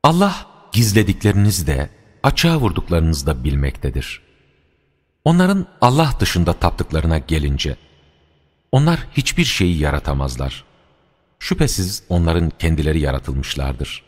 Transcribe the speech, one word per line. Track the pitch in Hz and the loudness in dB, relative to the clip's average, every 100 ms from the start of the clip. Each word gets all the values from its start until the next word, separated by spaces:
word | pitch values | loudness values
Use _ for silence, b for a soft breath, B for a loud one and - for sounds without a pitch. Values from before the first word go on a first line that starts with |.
Allah | 147 170 202 180 - - - | 4 4 2 0 -12 -20 -4
gizlediklerinizi | 110 113 104 104 - 104 98 104 87 76 | 0 4 4 2 2 2 4 2 2 -2
de, | 69 71 _ _ _ | -2 -4 _ _ _
açığa | 135 - 170 160 | -2 2 2 2
vurduklarınızı | 113 87 - 85 80 76 69 | 0 -2 -2 0 2 0 -2
da | 65 | -2
bilmektedir. | 67 69 69 - 69 64 - - _ _ _ _ _ _ _ _ _ _ 147 | -2 -2 -2 -4 -6 -6 -8 -14 _ _ _ _ _ _ _ _ _ _ 2
Onların | 175 185 196 185 - | 4 4 2 -4 0
Allah | 123 139 156 - | 2 4 2 0
dışında | - 90 87 | 0 2 0
taptıklarına | 82 87 - - 78 80 80 | 0 -2 -2 -4 -2 0 0
gelince, | - 78 73 67 - 64 _ _ _ _ _ _ _ _ _ | 0 -2 0 -2 -4 -8 _ _ _ _ _ _ _ _ _
onlar | 131 151 165 - | 0 2 0 -4
hiçbir | - - - 160 | -6 -4 -2 -2
şeyi | - 90 82 | 0 0 0
yaratamazlar. | 73 71 76 69 67 62 67 - _ _ _ _ _ _ _ _ | -2 -2 -4 -4 -4 -6 -8 -10 _ _ _ _ _ _ _ _
Şüphesiz | - 180 156 - 92 - _ | -8 0 0 0 -4 -6 _
onların | 87 82 82 82 - | 0 2 2 0 -2
kendileri | 82 76 73 80 | -2 0 0 0
yaratılmışlardır. | 71 67 67 67 65 - 67 64 73 - | 0 -4 -4 -6 -6 -6 -6 -6 -8 -10